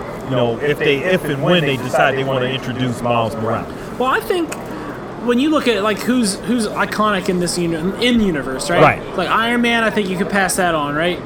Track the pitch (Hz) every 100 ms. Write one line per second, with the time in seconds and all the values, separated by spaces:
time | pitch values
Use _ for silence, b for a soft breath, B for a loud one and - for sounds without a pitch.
0 | - - - 127 120 113 147 147 156 139
1 | 180 185 156 139 147 180 143 131 123 160
2 | 143 131 135 131 127 131 127 120 127 113
3 | 120 120 113 110 110 107 87 B B -
4 | 254 370 427 370 320 - - B B B
5 | - - 233 240 302 302 247 208 214 202
6 | - 254 208 190 - 240 208 175 196 -
7 | 214 196 180 180 175 180 170 160 180 196
8 | 247 233 202 151 131 131 - 175 147 -
9 | - 190 156 190 233 240 233 233 220 214
10 | 185 180 190 202 185 - 180 160 143 147
11 | 175 170